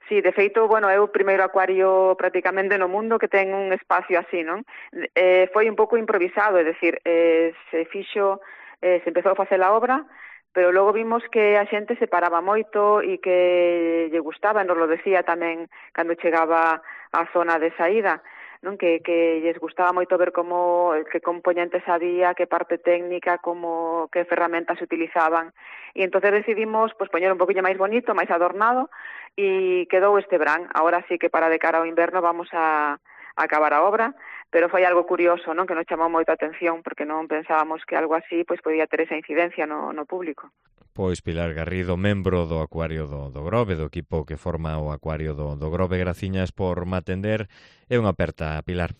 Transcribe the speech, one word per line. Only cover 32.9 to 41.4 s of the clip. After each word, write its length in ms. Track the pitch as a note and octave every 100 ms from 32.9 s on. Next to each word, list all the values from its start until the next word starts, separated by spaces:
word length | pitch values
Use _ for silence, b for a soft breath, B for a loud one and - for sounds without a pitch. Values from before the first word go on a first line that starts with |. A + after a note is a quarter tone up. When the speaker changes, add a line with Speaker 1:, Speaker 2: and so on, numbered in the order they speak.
| C#3+
Speaker 1:
a 440 | _ - - - D#3
acabar 240 | D3+ D3+ D3
a 80 | F3+
obra, 320 | A3 A3+ C#4 B B B
pero 160 | E3+ E3+
foi 80 | F#3 F3+
algo 160 | F3+ F3
curioso, 480 | F3+ F3 F3 E3+
non? 160 | D#3+ F#3
Que 80 | E3
nos 80 | E3+
chamou 240 | E3 E3
moito 240 | E3 E3
a 40 | D#3+
atención, 440 | D3+ E3 F3 E3
porque 240 | - - D3+
non 240 | D#3 D#3+
pensábamos 560 | D#3 D#3+ D#3+ D#3 D#3+ -
que 80 |
algo 240 | D#3+ D#3 D#3+
así, 240 | E3+ E3+
pois, 160 | E3+ - -
podía 240 | D#3+ D#3
ter 160 | D#3 E3
esa 80 |
incidencia 560 | D#3 - D3+ E3+ E3 D3+
no, 240 | D3+ D3
no 160 | D3+ D3+
público. 400 | F#3 F3 C#3+ - _ _ _ _ -
Speaker 2:
Pois 240 | F#2+ F2
Pilar 320 | - E2